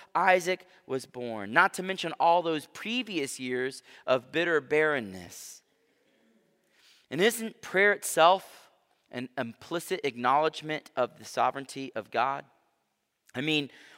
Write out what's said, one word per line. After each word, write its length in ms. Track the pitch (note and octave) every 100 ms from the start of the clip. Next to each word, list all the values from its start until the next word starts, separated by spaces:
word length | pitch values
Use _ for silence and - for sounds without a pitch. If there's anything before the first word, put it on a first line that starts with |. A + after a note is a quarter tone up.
| -
Isaac 520 | D#3+ F#3 F#3 E3+ F#3 - _ -
was 200 | C3 -
born, 480 | B2 A#2+ A2 G2
not 200 | C#3 F#3+ -
to 80 |
mention 280 | F#3+ F#3+ E3+ -
all 220 | E3 F3
those 240 | E3 D#3 -
previous 640 | - G#3 B3 A3 E3+ C3+ -
years 440 | B2+ B2+ C3 C3+ - - -
of 260 | C3 B2
bitter 280 | D#3 E3+ D#3
barrenness. 1000 | C3 D3+ D#3 C#3+ G#2 F#2 F2 - - - _ _ _ _ _ _ _ _ _ _ _ _ _ _ -
And 120 | C#3+
isn't 400 | G#3+ A#3 A3+ -
prayer 320 | - F#3 G#3
itself 800 | G3+ - E3 E3 F#3+ - - - _ _ _ _
an 180 | B2 C3 -
implicit 640 | A#2 - - E3 - F3+
acknowledgement 880 | C#3+ A#2+ B2 C#3+ D#3 D#3 D#3 D3+ - -
of 220 | A#2+ -
the 60 | A#2+
sovereignty 680 | - B2 C3+ C3+ C3+ C3+ A2+
of 160 | G2
God? 320 | A#2 C3 C#3 C#3+ _ _ _ _ _ _ _ _ B2+
I 60 |
mean, 280 | D3+ D3+ C#3 - -